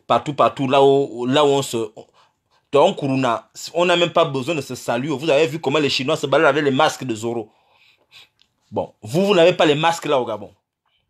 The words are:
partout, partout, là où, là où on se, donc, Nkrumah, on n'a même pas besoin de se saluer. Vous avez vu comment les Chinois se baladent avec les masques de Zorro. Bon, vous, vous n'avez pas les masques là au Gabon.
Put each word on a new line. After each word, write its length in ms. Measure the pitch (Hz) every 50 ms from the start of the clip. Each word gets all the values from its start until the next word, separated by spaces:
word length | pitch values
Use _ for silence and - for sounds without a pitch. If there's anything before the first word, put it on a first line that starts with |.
| _
partout, 260 | - 117 117 - 151
partout, 360 | 143 139 127 113 - - 139 127
là 140 | 131 139
où, 440 | 135 139 135 - - - - 120 123
là 180 | 123 131 147 147
où 40 | 143
on 120 | 139 139
se, 160 | 135 - - 113 110 104 - - - _ _ _ _ _ _ _ _ _ _ _ _ _
donc, 240 | - 139 151 190 196
Nkrumah, 540 | - 147 135 135 135 131 123 113 - - _ _ - - - -
on 100 | 165 175
n'a 120 | 180 175
même 160 | 175 175 170
pas 120 | 170 175 165
besoin 300 | 147 139 135 123 139 170
de 80 | 147
se 120 | 127 - 127
saluer. 340 | - - - 120 120 127 160
Vous 200 | 147 123 151 165
avez 180 | 139 139 165
vu 140 | 120 139 165
comment 180 | - 135 143 156
les 120 | 147 135
Chinois 260 | - - 135 135 160
se 100 | 143 -
baladent 220 | 135 131 147 165 147
avec 160 | 135 151 151
les 60 | 139
masques 340 | 131 135 156 147 - - 139
de 100 | 127 113
Zorro. 380 | 110 113 117 117 117 107 - _ _ _ _ _ _ _ _ _ _ _ _ - - - _ _ _ _ _ _ _ _ _
Bon, 240 | - 104 87 - _ _
vous, 240 | - 110 123 175 196
vous 80 | 196 202
n'avez 180 | 175 165 180
pas 140 | 175 175 185
les 80 | 160 147
masques 320 | 151 160 170 160 - -
là 120 | 151 147 131
au 60 | 120
Gabon. 280 | 117 107 104 104 87 _ _ _ _ _ _ _ _ _ _ _